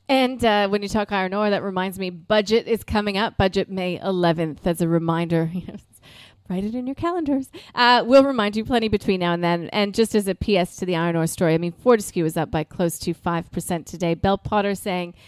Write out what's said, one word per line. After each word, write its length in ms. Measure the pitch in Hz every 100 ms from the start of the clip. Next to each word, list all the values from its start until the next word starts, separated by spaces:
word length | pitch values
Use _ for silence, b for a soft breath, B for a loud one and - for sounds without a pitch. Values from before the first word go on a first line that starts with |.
| -
And, 340 | 269 254 254
uh, 240 | 233 208 202
when 140 | 202
you 80 | 202
talk 220 | 220 208
iron 220 | 202 185
ore, 160 | 196 208
that 140 | 196
reminds 340 | 196 185 190 185
me, 120 | 185
budget 580 | 175 - 214 196 220 -
is 160 | 220
coming 340 | - 214 208 196
up, 200 | 220 -
budget 320 | 196 190 -
May 300 | 190 180 175
eleventh, 640 | - 180 175 165 160 147 185
as 140 | 165
a 60 | 165
reminder. 640 | 165 165 165 170 165 160 180
<laughs> 920 | - - - _ - - - _ -
Write 160 | 180 202
it 100 | 240
in 100 | 247
your 100 | 277
calendars. 540 | 339 349 294 269 262 359 B -
Uh, 280 | 240 247 226
we'll 200 | 269 277
remind 320 | 262 208 214
you 80 | 220
plenty 240 | 247 220
between 320 | 208 - 185
now 100 | 175
and 100 | 175
then. 280 | 175 170 165
And 220 | 208 202
just 200 | 196 226 220
as 120 | 196
a 80 | 180
P 220 | - 196
S 180 | 180 -
to 80 | 180
the 120 | 170
iron 180 | 170 165
ore 120 | 160
story, 260 | - 175
I 40 | 160
mean, 140 | 175
Fortescue 540 | 165 254 233 196 - 165
is 100 | -
up 160 | -
by 140 | - -
close 340 | - 175 -
to 140 | -
five 360 | 170 180 170 -
percent 360 | 175 - 170 -
today. 280 | 165 170 165
Bell 220 | 196 196
Potter 380 | - 214 202 196
saying 380 | 208 180 175 170